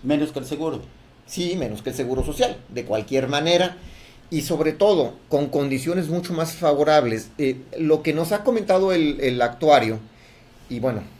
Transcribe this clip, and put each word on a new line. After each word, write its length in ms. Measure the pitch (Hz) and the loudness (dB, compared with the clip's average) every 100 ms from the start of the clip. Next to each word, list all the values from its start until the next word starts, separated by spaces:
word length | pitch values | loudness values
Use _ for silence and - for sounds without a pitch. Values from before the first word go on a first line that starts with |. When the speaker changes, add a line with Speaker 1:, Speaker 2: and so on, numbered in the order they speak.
Speaker 1:
Menos 280 | 127 147 151 | 0 -2 -2
que 80 | 139 | -6
el 60 | 127 | -8
seguro. 360 | 147 160 135 - - - - - | -6 -6 -6 -12 -20 -20 -20 -16
Speaker 2:
Sí, 320 | - 175 185 | -6 -4 -4
menos 240 | 127 107 | -6 -6
que 80 | - | -8
el 60 | 127 | -6
seguro 280 | 123 127 | -4 -2
social, 320 | 127 151 156 - - | -4 -2 -2 -2 -12
de 160 | 120 120 | -12 -4
cualquier 420 | 110 110 135 131 | -6 -2 -2 0
manera. 480 | 143 156 175 185 - - - - - - | -2 2 2 2 -4 -18 -20 -20 -20 -8
Y 120 | 156 | -6
sobre 320 | - 160 156 | -2 0 -2
todo, 400 | 151 202 190 123 - - | 2 4 6 4 -2 -2
con 180 | 143 143 | 0 0
condiciones 640 | 139 139 135 139 175 160 | 0 0 -2 -2 -2 -2
mucho 240 | 170 175 | -4 -4
más 200 | 170 160 | -4 -4
favorables. 760 | - 165 143 147 151 123 110 - - | -2 0 2 6 4 4 -2 -6 -4
Eh, 240 | 139 127 - - | -4 -4 -10 -4
lo 260 | 160 156 | 2 2
que 100 | 160 | 2
nos 200 | 151 165 | -2 0
ha 100 | - | 0
comentado 480 | - 240 202 185 190 | 0 0 2 2 4
el, 300 | 180 151 135 | 2 2 0
el 200 | 139 123 | 0 2
actuario, 580 | 120 - 156 147 113 110 - - - - - - - | 0 0 6 6 6 -4 -8 -20 -20 -20 -20 -20 -12
y 100 | 123 | -4
bueno 220 | 123 110 101 - | -2 -4 -8 -16